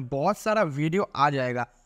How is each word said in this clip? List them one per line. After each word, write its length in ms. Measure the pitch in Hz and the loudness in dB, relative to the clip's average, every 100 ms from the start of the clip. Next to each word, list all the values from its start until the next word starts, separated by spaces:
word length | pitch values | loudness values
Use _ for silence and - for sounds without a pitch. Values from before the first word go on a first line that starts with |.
| 127 | -2
बहुत 300 | 139 165 208 | -2 0 0
सारा 260 | - 214 | 0 0
वीडियो 460 | 180 139 156 180 - - | 0 0 0 0 -2 2
आ 140 | 143 | 2
जाएगा। 380 | 139 127 123 120 _ | 2 -2 -2 -6 _